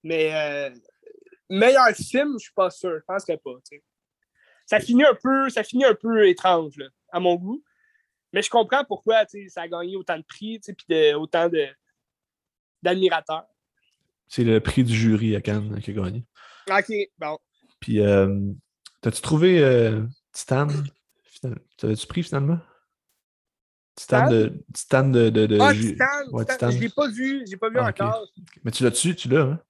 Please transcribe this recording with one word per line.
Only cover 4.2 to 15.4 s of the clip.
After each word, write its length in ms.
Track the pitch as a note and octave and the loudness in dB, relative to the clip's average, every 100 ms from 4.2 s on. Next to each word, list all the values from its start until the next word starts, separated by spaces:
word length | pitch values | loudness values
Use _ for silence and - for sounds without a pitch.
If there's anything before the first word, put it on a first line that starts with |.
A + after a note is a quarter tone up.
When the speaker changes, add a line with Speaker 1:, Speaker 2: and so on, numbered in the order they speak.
| _ _ _ _ - | _ _ _ _ -2
Speaker 1:
Ça 140 | G#3+ | -2
finit 240 | A3 A#3+ | 2 4
un 100 | D4 | 4
peu, 340 | A#3+ C4 C4+ C4+ | 4 0 0 0
ça 140 | A#3+ | -4
finit 220 | G#3 B3 | -4 2
un 100 | C4+ | 4
peu 320 | A3 A3+ A3 G3+ | 2 0 4 4
étrange, 500 | F3+ F#3 F3 D#3 C#3 | 4 2 0 -2 -12
là, 100 | C3+ _ _ | -20 _ _
à 80 | F3 | -2
mon 160 | F3+ F3 | 0 0
goût. 260 | F#3 C#4 _ _ _ _ _ _ _ | -4 -10 _ _ _ _ _ _ _
Mais 100 | G3 | -6
je 80 | G#3 | 0
comprends 320 | A#3 A3 C4+ | 0 2 -2
pourquoi, 400 | C#4 G3 A3 A3 G#3+ | -2 -6 0 2 0
tu 180 | G3+ | -8
sais, 40 | G3 | -16
ça 140 | F3 | -14
a 60 | E3+ | -10
gagné 260 | F3 F3 | -10 -10
autant 240 | F#3+ F3+ E3 | -10 -8 -8
de 60 | |
prix, 340 | D3 - G#3+ A3 | -10 -16 -14 -14
tu 60 | |
sais, 100 | - | -16
puis 120 | - - | -20 -4
de, 260 | D#3+ D3+ | 2 2
autant 340 | D3 D#3 E3+ E3+ | 2 -2 -2 0
de, 200 | E3 C#3 C#3 _ _ _ _ _ _ _ _ _ _ | -2 -4 -8 _ _ _ _ _ _ _ _ _ _
d'admirateurs. 640 | F3 F#3 F#3 E3 D#3 D#3 - _ _ _ _ _ _ _ _ | -2 0 2 0 -4 -10 -10 _ _ _ _ _ _ _ _
Speaker 2:
C'est 180 | - | -2
le 140 | A#2 A2 | 2 4
prix 220 | - - | 2 0
du 100 | B2 | 2
jury 420 | A2 A2+ G#2+ A2 | 2 2 2 0
à 40 | G2+ | -2